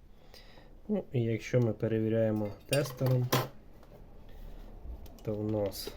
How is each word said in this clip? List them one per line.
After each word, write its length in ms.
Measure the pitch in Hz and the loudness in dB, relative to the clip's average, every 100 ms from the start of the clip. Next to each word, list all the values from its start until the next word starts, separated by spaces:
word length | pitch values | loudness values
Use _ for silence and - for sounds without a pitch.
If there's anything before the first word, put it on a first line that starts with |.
| - - - - - - - - - | -18 -20 -18 -18 -16 -18 -18 -14 -2
Ну, 160 | 208 - | -2 2
і 120 | 123 | 2
якщо 380 | 117 110 - 127 | 4 2 4 4
ми 120 | 113 | 4
перевіряємо 720 | 104 113 113 110 113 110 107 104 - - | 2 2 4 4 6 4 4 0 -4 0
тестером, 640 | 139 139 - 127 127 123 127 - - - - - - - - - - - - - - - - - - | 2 2 2 4 4 4 0 -2 -8 -18 -18 -18 -18 -18 -16 -16 -12 -12 -12 -12 -12 -10 -10 -12 -8
то 120 | - 104 | -4 -2
в 160 | 107 | 0
нас 420 | 107 98 - - | 2 0 -2 -8